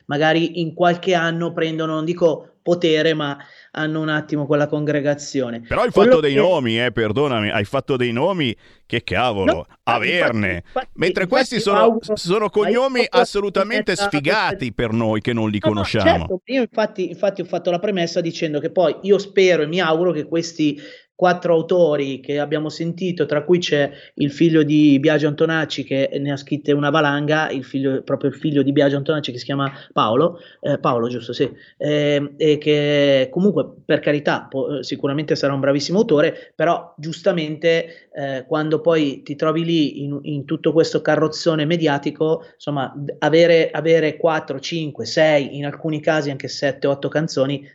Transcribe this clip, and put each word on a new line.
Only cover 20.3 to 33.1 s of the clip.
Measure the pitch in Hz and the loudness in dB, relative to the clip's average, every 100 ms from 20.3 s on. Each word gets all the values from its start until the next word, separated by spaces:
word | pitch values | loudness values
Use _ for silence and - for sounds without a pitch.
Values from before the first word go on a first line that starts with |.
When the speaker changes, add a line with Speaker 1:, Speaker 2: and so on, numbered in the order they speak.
| 165 165 - 156 143 - - _ - | -4 -4 -2 -2 -2 -10 -20 _ 0
Speaker 1:
quattro | 180 175 175 | 0 2 2
autori | 165 160 180 165 147 139 135 | 0 2 2 4 2 -2 -6
che | 135 147 | -6 -4
abbiamo | 143 151 151 | -2 -4 -6
sentito, | - 165 175 185 175 | -6 -8 -4 -4 -2
tra | 147 147 | 0 0
cui | 147 175 | 2 2
c'è | 175 147 139 - - | 2 0 0 -4 -16
il | - 147 | -4 -4
figlio | 143 170 160 | 2 4 4
di | 147 151 151 135 | 4 6 6 6
Biagio | 156 151 151 | 4 2 0
Antonacci | 147 160 160 151 - | 0 0 0 -2 -6
che | 135 135 135 143 | -4 -2 -2 -2
ne | 139 | -4
ha | 139 | -6
scritte | - 147 147 | -4 -6 0
una | 143 147 | 0 2
valanga, | 156 147 143 147 151 156 | 2 2 0 0 0 0
il | 135 | -4
figlio, | 127 139 135 131 | -6 -4 -2 -2
proprio | - - 139 | -4 -2 -2
il | 123 | -2
figlio | 160 143 | -2 0
di | 135 | 2
Biagio | 139 143 139 | 4 2 2
Antonacci | 139 156 139 | -2 -4 -4
che | 123 | -10
si | |
chiama | - 139 135 - - | -6 -4 -4 -6 -8
Paolo, | - 117 120 170 175 - - | -2 2 2 2 0 -18 -10
eh, | - 139 | -4 -2
Paolo, | 156 123 117 | 0 0 0
giusto, | 123 113 | -4 -8
sì, | 120 131 - - - | -4 -4 -4 -20 -8
eh, | 147 147 147 143 143 - | -2 0 2 0 -2 -2
e | 156 147 | 2 2
che | 151 147 147 147 143 | 2 2 2 2 4